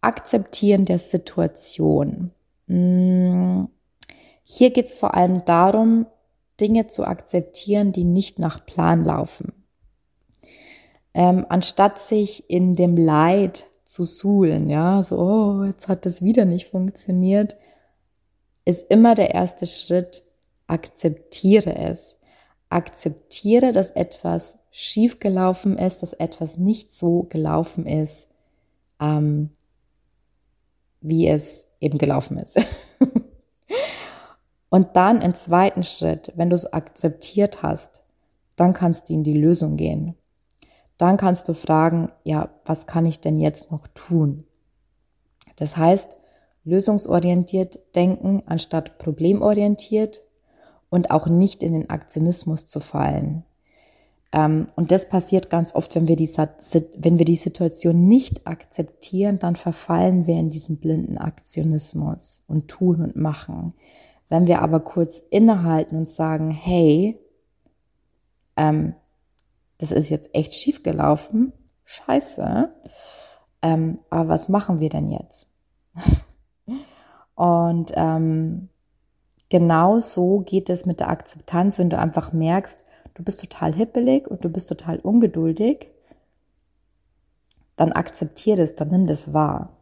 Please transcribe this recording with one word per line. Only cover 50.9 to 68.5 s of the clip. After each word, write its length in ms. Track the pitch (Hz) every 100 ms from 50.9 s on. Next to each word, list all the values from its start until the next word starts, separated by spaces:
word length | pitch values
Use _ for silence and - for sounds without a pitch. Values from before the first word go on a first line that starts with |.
| 180 175
auch 160 | 156 160
nicht 360 | 170 190 -
in 100 | 180
den 180 | 160 -
Aktionismus 760 | 160 - - 160 175 - 156 -
zu 140 | -
fallen. 640 | - - - 143 147 156 - _ _ _ _ _ _ _ _
Ähm, 360 | 156 156 156 - -
und 160 | 170
das 160 | 185 190
passiert 420 | 190 175 190 -
ganz 240 | 170 170
oft, 200 | - -
wenn 120 | - 165
wir 100 | 160
die 100 | 160
Sat-, 340 | - 156 -
Sit-, 320 | - 170 160 -
wenn 220 | 170 170
wir 60 |
die 120 | 160 170
Situation 720 | - - 170 160 170 170 180
nicht 400 | 240 254 - -
akzeptieren, 920 | 175 - - 160 _ - 185 202 202
dann 180 | 175 175
verfallen 720 | - 165 - 170 180 185 165
wir 100 | 165
in 120 | 165
diesen 280 | 156 151 156
blinden 400 | 160 160 - -
Aktionismus 1200 | 165 - - - 156 156 - 156 151 160 - - _
und 220 | 156 151
tun 320 | - 180 170
und 160 | 170 -
machen. 580 | 156 151 - 160 170 - _ _ _ _ _
Wenn 180 | 165 175
wir 160 | 175
aber 180 | 156 160
kurz 380 | 160 - 165 - _
innehalten 680 | 196 226 214 170 160 160 160
und 100 | 160
sagen, 420 | - 160 156 156
hey, 680 | 156 - 180 160 151 202 226 _ _ _ _ _ _ _ _ _ _ _ _ _